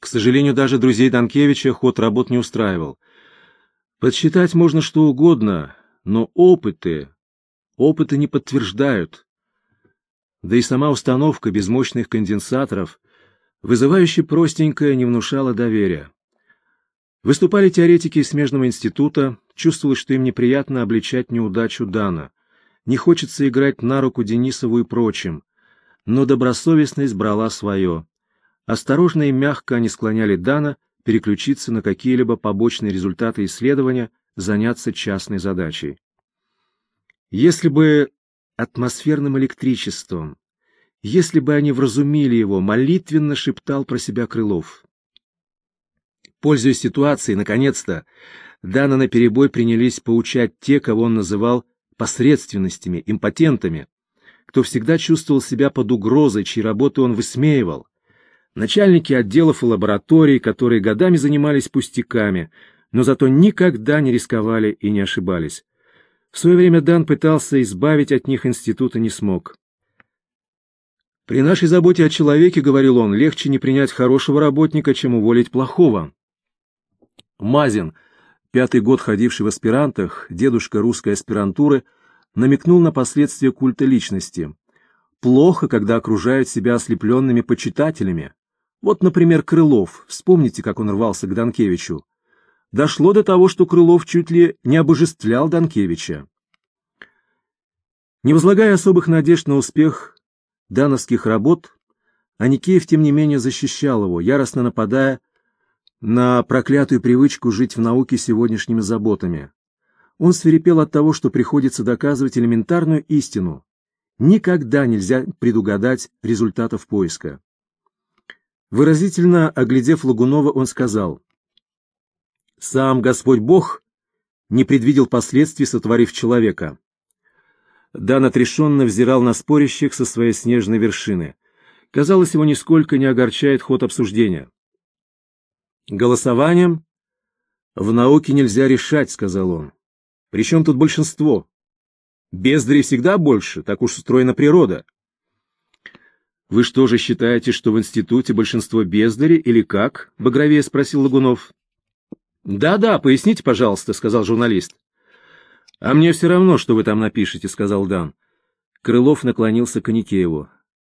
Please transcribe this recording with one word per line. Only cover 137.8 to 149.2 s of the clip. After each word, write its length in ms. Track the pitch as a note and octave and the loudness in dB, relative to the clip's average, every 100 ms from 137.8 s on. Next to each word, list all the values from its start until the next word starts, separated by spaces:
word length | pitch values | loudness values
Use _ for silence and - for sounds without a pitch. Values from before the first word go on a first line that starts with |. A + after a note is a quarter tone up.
| G2+ | -2
науке 400 | A#2 B2+ D3+ D3+ | 2 4 4 4
нельзя 340 | C#3 C3 G#2 C3+ | 2 2 2 2
решать», — 420 | B2+ - D3+ C3 | 0 0 -2 -2
сказал 380 | - G2+ F#2 F#2 | -6 -6 -4 -4
он. 200 | E2+ D2 - _ _ _ _ _ | -4 -8 -18 _ _ _ _ _
«При 140 | G2 | -4
чём 220 | A2+ E3 D#3+ | 0 2 2
тут 100 | C3 | 2
большинство? 720 | D#3 - D#3 - D3+ A2 - _ _ _ _ _ _ _ _ | 0 0 -4 -2 0 0 -2 _ _ _ _ _ _ _ _
Бездарей 480 | F2+ F#2+ D3 A#2 D3 | -4 0 0 2 2
всегда 360 | C3+ B2+ D3 G3 | 2 0 0 0
больше, 460 | D#3 A2+ - - | 2 0 -2 -10
так 180 | - G2+ | -8 -4
уж 160 | A#2+ - | -4 -6
устроена 360 | - B2+ B2+ | -2 2 2
природа». 500 | B2 C#3+ F3 C3 E2+ - _ _ _ _ _ _ _ _ _ - - _ _ _ _ _ | 2 4 4 2 -2 -12 _ _ _ _ _ _ _ _ _ -20 -20 _ _ _ _ _
«Вы 140 | G2+ | -2
что 240 | A#2+ - C3 | 0 2 2
же 100 | A#2 | 2
считаете, 560 | - A2+ A#2 A#2+ A#2+ | -2 -2 -2 0 -2
что 180 | A#2+ - | -4 -2
в 80 | A2 | -2
институте 540 | G#2 - G2+ A#2+ B2+ | -2 -4 -2 -2 0
большинство 500 | A2+ G#2+ A#2 G2+ A2+ | -2 -2 -4 -4 -2
бездарей 540 | G2 G2+ A2+ A2 | -2 0 0 0